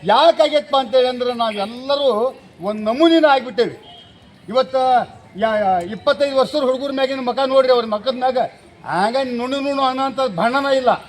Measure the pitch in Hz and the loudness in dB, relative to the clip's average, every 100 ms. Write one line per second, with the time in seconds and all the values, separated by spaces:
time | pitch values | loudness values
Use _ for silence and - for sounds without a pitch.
0 | 160 226 320 320 302 302 294 277 254 254 | 2 4 6 4 2 2 0 -2 0 2
1 | 254 247 247 240 226 208 202 240 262 285 | 2 0 -4 -2 -4 -4 -8 -8 -4 0
2 | 277 214 247 - - - 180 214 214 247 | 0 0 -2 -4 -20 -10 -8 -6 -4 2
3 | 330 330 302 269 233 - 226 - - - | 4 6 4 2 0 -2 -2 -2 -20 -20
4 | - - - - - 240 254 262 254 247 | -20 -20 -20 -20 -4 -2 0 0 2 2
5 | 190 - - 180 220 214 202 185 175 208 | 0 -12 -20 -4 -2 0 0 0 -2 -6
6 | - 277 285 269 262 302 262 262 277 269 | -2 0 0 0 0 0 -2 -2 -4 -2
7 | 262 269 247 240 269 269 254 247 220 214 | -2 -2 -4 -2 2 2 4 2 2 -4
8 | 220 254 254 254 226 - - - 123 160 | -4 -2 -2 -2 -4 -6 -20 -20 -6 -2
9 | 202 247 269 240 247 277 277 277 269 254 | 0 0 -4 -4 -4 -4 -4 -2 -2 0
10 | 269 262 262 175 220 262 277 269 247 196 | -4 -2 -4 0 0 0 0 0 2 0